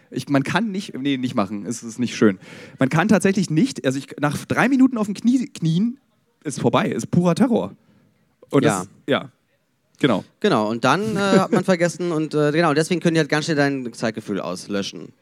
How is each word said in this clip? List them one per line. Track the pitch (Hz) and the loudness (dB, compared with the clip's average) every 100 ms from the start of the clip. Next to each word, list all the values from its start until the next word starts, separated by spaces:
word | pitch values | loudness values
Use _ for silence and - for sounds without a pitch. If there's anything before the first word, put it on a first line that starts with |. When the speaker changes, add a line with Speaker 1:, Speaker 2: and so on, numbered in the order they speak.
| _ | _
Speaker 1:
Ich, | 131 135 | -10 -2
man | 139 | 0
kann | 135 175 226 | 0 -2 -2
nicht, | 185 - - | -6 -8 -6
nee, | 139 135 | -4 -2
nicht | 123 123 | -2 -2
machen, | 95 104 98 | -4 -6 -8
es | 117 | -10
ist | 117 110 | -10 -6
nicht | 120 - | -6 4
schön. | 110 95 - - - - | 4 4 -6 -20 -20 -4
Man | 131 | 0
kann | 156 202 | 2 4
tatsächlich | 196 196 196 175 | 4 4 0 0
nicht, | 151 226 - 135 | 2 0 0 -4
also | 135 | -4
ich, | - - | -8 -4
nach | 147 143 - | -4 -4 -4
drei | 131 220 | 0 2
Minuten | 269 262 220 | 4 4 2
auf | 214 | -4
dem | |
Knie, | 185 226 254 - | -2 0 0 -2
Knien | - 160 165 233 247 _ _ _ _ | -4 0 2 0 -4 _ _ _ _
ist | 151 - | -10 -2
vorbei, | 120 127 - | 0 2 0
ist | - - | -4 0
purer | 175 175 160 | 2 2 2
Terror. | 240 - 92 - _ _ _ _ _ _ - | 2 2 -2 -10 _ _ _ _ _ _ -2
Und | 143 117 | 2 2
Speaker 2:
Ja. | 98 | 0
Speaker 1:
das, | 95 - - | -4 -10 -2
ja, | 117 131 _ _ _ _ _ _ _ | -2 -2 _ _ _ _ _ _ _
genau. | 143 95 - _ | 0 0 -4 _
Speaker 2:
Genau, | 208 127 107 | 0 2 0
und | 117 | 0
dann, | 127 160 220 202 | 0 0 0 -2
äh, | |
hat | 202 190 185 | 2 2 4
man | - | 0
vergessen | - 180 175 - 175 | 0 0 0 -2 -4
und, | 156 151 | -2 -2
äh, | 151 147 | 0 2
genau, | 151 170 | 2 2
deswegen | 143 160 175 | 2 0 0
können | 170 | 2
die | 165 | 0
halt | 143 | 0
ganz | 151 151 | -2 0
schnell | 147 | 0
dein | 139 139 120 | 0 -2 -6
Zeitgefühl | - 117 113 113 98 | -6 -6 -6 -6 -6
auslöschen. | 80 90 - 101 92 90 - _ | -6 -10 -6 -6 -6 -10 -16 _